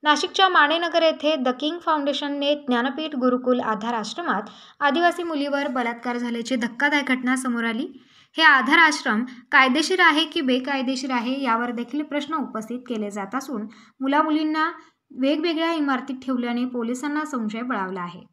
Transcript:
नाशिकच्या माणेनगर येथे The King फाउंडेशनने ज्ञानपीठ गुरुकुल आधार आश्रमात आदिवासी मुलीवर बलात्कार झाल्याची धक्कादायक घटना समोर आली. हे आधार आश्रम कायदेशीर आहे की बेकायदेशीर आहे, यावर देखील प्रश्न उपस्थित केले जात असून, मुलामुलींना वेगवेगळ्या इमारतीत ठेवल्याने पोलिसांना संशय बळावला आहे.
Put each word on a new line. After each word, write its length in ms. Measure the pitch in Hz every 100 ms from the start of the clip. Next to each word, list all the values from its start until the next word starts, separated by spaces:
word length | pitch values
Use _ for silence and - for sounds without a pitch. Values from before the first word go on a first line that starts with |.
नाशिकच्या 460 | 302 294 370 - 381
माणेनगर 520 | 349 294 330 339 330
येथे 340 | 320 - 294 311
The 160 | 254 254
King 160 | 294 339
फाउंडेशनने 760 | 339 311 285 285 294 285 285 294
ज्ञानपीठ 600 | 294 247 254 269 311 285
गुरुकुल 440 | 247 247 247 247
आधार 340 | - 214 226
आश्रमात 480 | 233 208 - 339 202 214 - - _
आदिवासी 440 | 285 285 349 339
मुलीवर 440 | 339 311 285 277 285
बलात्कार 500 | 254 233 233 247 240
झाल्याची 380 | 240 233 233 262
धक्कादायक 500 | 233 226 285 294 277
घटना 300 | 262 247 262
समोर 280 | 262 233
आली. 240 | 233 220 330 - _ _ _ -
हे 60 |
आधार 340 | 320 277 233 330
आश्रम 480 | 320 294 269 214 254 - -
कायदेशीर 480 | 294 262 269 320 370
आहे 260 | 339 302 320
की 160 | 339
बेकायदेशीर 680 | 269 254 262 277 254 262 277
आहे, 320 | 254 233 269
यावर 280 | 269 233 240
देखील 320 | 233 240 294
प्रश्न 320 | 302 294 285 311
उपस्थित 440 | 220 226 220 247
केले 320 | - 226 208
जात 240 | 208 196 254
असून, 260 | 277 233 214 - - _
मुलामुलींना 680 | 262 285 311 302 311 311 320 339 - _ _ 247
वेगवेगळ्या 540 | 269 302 339 320 330
इमारतीत 420 | 330 285 254 262 262 262
ठेवल्याने 400 | 254 240 240 254
पोलिसांना 600 | 247 226 247 294 294 302
संशय 360 | 269 214 226
बळावला 400 | 247 226 185 190
आहे. 220 | 175 175 -